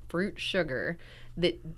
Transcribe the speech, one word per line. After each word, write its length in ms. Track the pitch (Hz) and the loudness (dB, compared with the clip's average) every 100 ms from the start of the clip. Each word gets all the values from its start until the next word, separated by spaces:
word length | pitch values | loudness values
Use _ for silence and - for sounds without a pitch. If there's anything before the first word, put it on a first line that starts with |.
| - | -4
fruit 320 | 165 196 - | 0 0 0
sugar 580 | - 190 165 123 92 170 - - - - | 0 2 2 2 0 -2 -8 -14 -10 2
that 240 | 175 - 160 | 4 4 -4